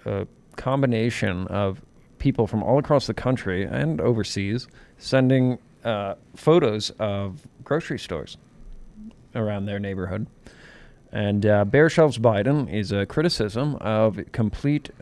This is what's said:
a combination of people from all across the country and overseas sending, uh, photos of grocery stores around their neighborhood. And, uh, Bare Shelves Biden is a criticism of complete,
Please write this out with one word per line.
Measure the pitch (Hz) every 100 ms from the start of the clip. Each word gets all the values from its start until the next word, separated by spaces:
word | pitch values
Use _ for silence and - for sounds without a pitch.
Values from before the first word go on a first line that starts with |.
| 113
a | 98 - _ _ -
combination | 127 139 131 113 117 - 104 90 92
of | 98 98 95 - _ _ -
people | 139 127 107
from | 110
all | 95 139
across | 143 143 -
the |
country | - 127 127 95 90
and | 98 131 151 151
overseas | 117 113 101 101 98 120 - - - _
sending, | - 131 131 131 127 120 - _
uh, | 117 104 98 - _ -
photos | 156 170 127 107 - -
of | 107 98 98 90 - -
grocery | - 156 - 123
stores | - 80 - - _ - - - - 214 214 - - 120
around | 107 101 101
their | 101
neighborhood. | 101 95 92 98 - - - - - - - - _
And, | 107 104 104 104
uh, | 104 101
Bare | 139 160
Shelves | - 151 117
Biden | 113 104 117 147 98
is | 104 95
a | 101 98
criticism | 151 170 - 107 110 151 135
of | 107 110 110 95 -
complete, | - 107 - 143 147 - -